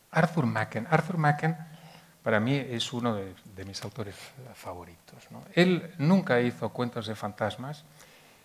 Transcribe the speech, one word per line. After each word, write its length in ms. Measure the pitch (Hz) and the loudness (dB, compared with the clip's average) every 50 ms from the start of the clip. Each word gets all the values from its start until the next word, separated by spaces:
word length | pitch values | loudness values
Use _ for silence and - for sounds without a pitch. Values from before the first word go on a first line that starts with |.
| _ _ | _ _
Arthur 340 | - 165 170 170 170 170 131 | 2 2 2 2 2 2 0
Machen. 420 | 113 110 110 107 - - 110 113 - | 2 2 0 -2 -2 -4 -6 0 2
Arthur 280 | 160 151 - - 185 165 | 2 2 2 0 0 2
Machen, 400 | 151 147 143 - - 160 165 - - - - - - - - - - - _ _ - | 4 4 4 4 2 0 0 -2 -6 -14 -18 -20 -20 -20 -20 -20 -20 -20 _ _ 0
para 160 | 110 110 104 | 2 4 4
mí, 160 | 110 123 139 | 4 2 2
es 380 | 143 127 - 120 117 - - - | 0 -2 -2 -4 -4 -4 -4 -4
uno 220 | 120 120 120 110 | -2 0 0 0
de, 180 | 101 95 95 92 - - - 101 | -2 -4 -8 -10 -14 -18 -18 -16
de 100 | 95 95 | -14 -12
mis 180 | 98 98 - 120 | -12 -10 -10 -10
autores 320 | 104 - - 107 101 90 - - - - 135 127 120 104 | -10 -8 -8 -10 -10 -10 -14 -16 -18 -18 -18 -18 -18 -18
favoritos, 760 | - - 101 92 87 85 87 87 - _ - - 123 - - | -14 -12 -12 -12 -12 -14 -16 -18 -20 _ -20 -20 -20 -20 -18
¿no? 120 | 113 113 - - - | -18 -18 -18 0 4
Él 400 | 170 175 185 180 - - - - - | 4 6 6 4 2 0 -6 -4 0
nunca 420 | 139 156 190 196 170 - 127 123 | 4 6 6 6 6 4 4 4
hizo 300 | 123 120 117 - 120 107 | 4 2 0 -2 -6 -6
cuentos 380 | - - 123 120 - 120 110 113 | -2 -2 -4 -4 -4 -6 -6 -6
de 80 | 110 | -6
fantasmas, 680 | - - 104 101 - 113 104 - - 123 139 151 147 - - - - - - - - - - - - _ | -6 -6 -8 -4 -2 -2 -2 -2 -4 -8 -10 -10 -12 -16 -20 -20 -20 -20 -20 -20 -20 -20 -20 -20 -20 _